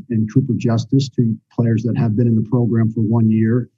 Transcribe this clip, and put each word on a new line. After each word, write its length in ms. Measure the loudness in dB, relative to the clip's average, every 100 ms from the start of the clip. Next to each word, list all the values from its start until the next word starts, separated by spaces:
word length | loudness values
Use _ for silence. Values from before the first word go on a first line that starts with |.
| -6
and 220 | -4 -2
Cooper 200 | 0 0 0
Justice, 540 | -2 -2 0 0 0
two 280 | -2 -2 -2 _
players 320 | -2 0 0
that 140 | -2 -2
have 180 | 0 0
been 120 | 2
in 80 | 0
the 120 | 0
program 400 | 0 0 2 0
for 100 | 0
one 280 | 0 2 2
year 380 | 2 2 0 -4